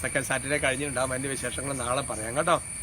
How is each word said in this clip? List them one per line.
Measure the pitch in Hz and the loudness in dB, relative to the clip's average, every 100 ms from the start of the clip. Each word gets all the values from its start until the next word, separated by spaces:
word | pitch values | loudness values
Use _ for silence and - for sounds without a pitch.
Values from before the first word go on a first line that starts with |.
സെക്കൻഡ് | 127 139 131 | -2 0 0
സാറ്റർഡേ | 131 135 147 143 | 0 2 2 2
കഴിഞ്ഞിട്ടുണ്ടാകും. | 131 147 123 131 127 | 2 0 0 0 0
അതിൻ്റെ | 139 131 | -2 -2
വിശേഷങ്ങൾ | 123 - 139 135 | -4 -4 -4 -2
നാളെ | 120 135 139 | 0 0 0
പറയാം | 110 110 131 | -4 -2 0
കേട്ടോ. | 165 151 - - | 4 2 2 -10